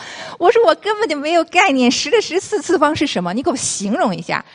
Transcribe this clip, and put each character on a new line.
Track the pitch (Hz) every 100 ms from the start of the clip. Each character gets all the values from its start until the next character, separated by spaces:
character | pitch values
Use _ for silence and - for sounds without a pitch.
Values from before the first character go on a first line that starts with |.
| - - - -
我 | 349
说 | 466 370
：“我 | 311
根 | 392 415
本 | 427
就 | 294
没 | 294
有 | 339 320
概 | 349 294
念， | 269 247
十 | - 294
的 | 440
十 | - 349
四 | - 427
次 | - 330
方 | 294
是 | - 294
什 | 190
么？ | 175
你 | 208
给 | 349
我 | 339
形 | - - 196
容 | 302 269
一 | 165
下。” | - 151 -